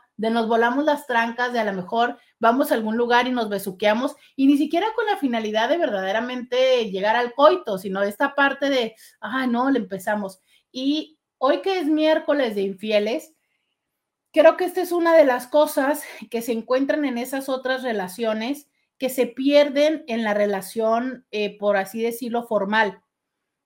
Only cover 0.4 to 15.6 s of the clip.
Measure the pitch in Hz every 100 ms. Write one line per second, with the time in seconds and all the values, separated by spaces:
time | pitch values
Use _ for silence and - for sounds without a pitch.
0.4 | 220 226 233 254 302 285 - 233 233 233
1.4 | 247 240 214 190 180 226 240 - _ _
2.4 | 226 247 285 254 214 220 240 240 254 247
3.4 | 208 202 196 180 208 214 269 - _ -
4.4 | 269 285 302 330 427 453 427 392 277 233
5.4 | 214 214 233 330 311 202 190 208 240 254
6.4 | 247 247 262 254 220 185 208 226 240 240
7.4 | 294 370 349 190 202 190 202 202 277 -
8.4 | 277 269 277 269 226 - - _ 208 247
9.4 | 254 233 262 269 190 190 202 214 196 -
10.4 | _ _ _ 254 269 302 302 _ _ _
11.4 | 262 285 381 381 302 311 311 311 311 294
12.4 | 247 202 196 190 214 208 208 277 - _
13.4 | _ _ _ _ _ _ _ _ _ -
14.4 | 311 320 359 359 359 349 330 330 285 247
15.4 | 247 294